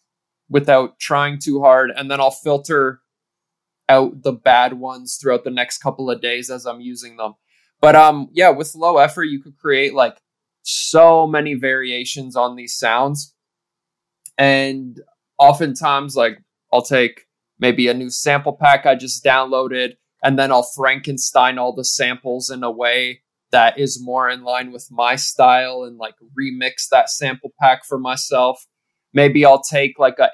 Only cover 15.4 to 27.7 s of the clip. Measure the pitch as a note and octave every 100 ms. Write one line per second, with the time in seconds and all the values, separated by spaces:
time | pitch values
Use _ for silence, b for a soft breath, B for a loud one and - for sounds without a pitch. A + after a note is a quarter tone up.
15.4 | C#3+ D3 D#3+ B2+ D3+ C#3 C#3+ C#3 A#2 G#2+
16.4 | _ _ - B2 A#2+ C3+ A#2+ - _ _
17.4 | _ - B2 A#2+ A#2+ B2 B2+ - D3 C#3+
18.4 | D3 C#3 D3 C#3 D3 C3 C3 - C#3 C3
19.4 | C3 C3 C3 B2+ B2 - _ _ C3 C3+
20.4 | C3+ B2+ B2 - C3+ C3+ C#3 C3+ - C3
21.4 | B2+ C3 B2 B2+ B2+ - B2+ B2 C3 B2+
22.4 | B2+ B2+ A#2+ A2+ A#2+ B2 B2 B2 _ _
23.4 | - B2 A2+ C#3 C#3 B2 B2 B2+ B2 B2
24.4 | B2 B2+ B2+ B2 - A#2+ A#2+ C3+ - -
25.4 | B2+ B2+ B2+ B2+ B2 A#2 A2 _ A#2 C3+
26.4 | C3+ B2+ B2+ - - C3 A2+ - C#3+ C3
27.4 | C3 - C3+